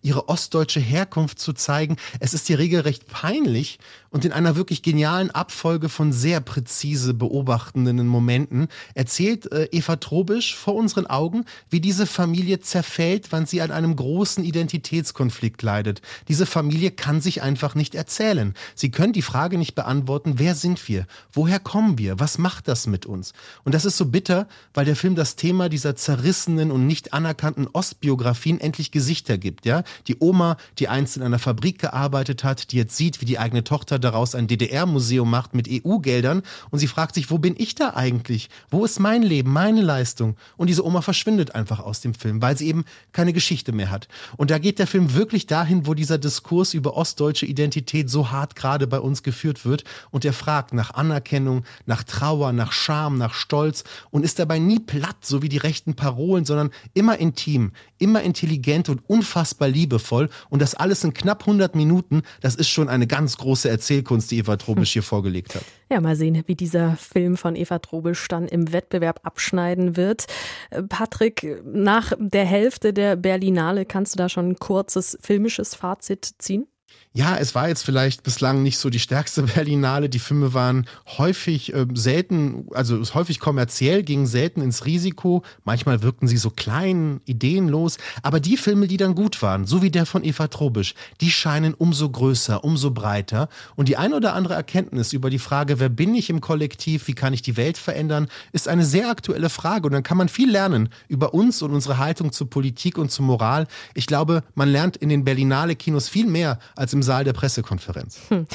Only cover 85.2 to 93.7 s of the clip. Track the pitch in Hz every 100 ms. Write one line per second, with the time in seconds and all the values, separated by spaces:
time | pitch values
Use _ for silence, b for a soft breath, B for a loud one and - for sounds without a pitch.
85.2 | 180 175 B B - 117 143 120 113 123
86.2 | 120 120 107 - - 117 190 180 156 139
87.2 | - 120 127 185 180 147 165 - B B
88.2 | 143 151 147 254 - 202 202 185 196 180
89.2 | 208 - 104 95 98 170 190 170 165 165
90.2 | 156 139 156 - 147 110 95 - B B
91.2 | 170 - 160 147 160 - 170 147 151 123
92.2 | 131 127 - 104 147 160 139 117 104 104
93.2 | 98 110 151 B B